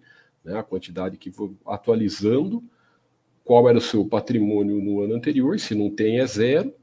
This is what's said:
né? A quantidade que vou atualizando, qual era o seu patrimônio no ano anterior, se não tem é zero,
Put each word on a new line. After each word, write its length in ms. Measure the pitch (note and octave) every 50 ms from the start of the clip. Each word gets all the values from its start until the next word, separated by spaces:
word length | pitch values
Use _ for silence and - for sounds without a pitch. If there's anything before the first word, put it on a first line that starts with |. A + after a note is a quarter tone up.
| - _ _ _ _ _ _ _ -
né? 160 | E2 F#2+ A2
A 40 | G#2+
quantidade 540 | - - F#2+ - - F2 F#2 F#2 F#2+ F#2 -
que 120 | - F#2+
vou 260 | F#2 - G#2 F#2 F#2+ - -
atualizando, 960 | - G#2 G2+ - A#2+ A2+ A2 A2 G2 - F#2 G2 G#2+ A#2+ C3+ E3+ G3 A3+ A#3 - - _ _ _ _ _ _ _ _ _ _ _ _ _ _ -
qual 240 | - A#2+ A#2+ A#2+ B2
era 80 | A#2+ A2+
o 40 |
seu 240 | A2 - - G#2+ F#2+
patrimônio 760 | - - G#2 - - A#2 A2+ G#2 G#2 G#2+ G#2 G2+ G2+ G#2 G#2
no 200 | G2 G2+ G2+ G2+
ano 140 | G2+ G#2+ A2+
anterior, 420 | A#2+ A#2+ D#3 C#3+ C3+ B2+ C#3+ G3+ G#3+
se 160 | - - A2+
não 160 | G#2 G#2 G2+
tem 300 | G#2 - G#2+ G#2+ A2+ B2
é 80 | C3 A#2+
zero, 460 | - G2+ A2+ B2 C#3 E3 G#3+ C#4 - _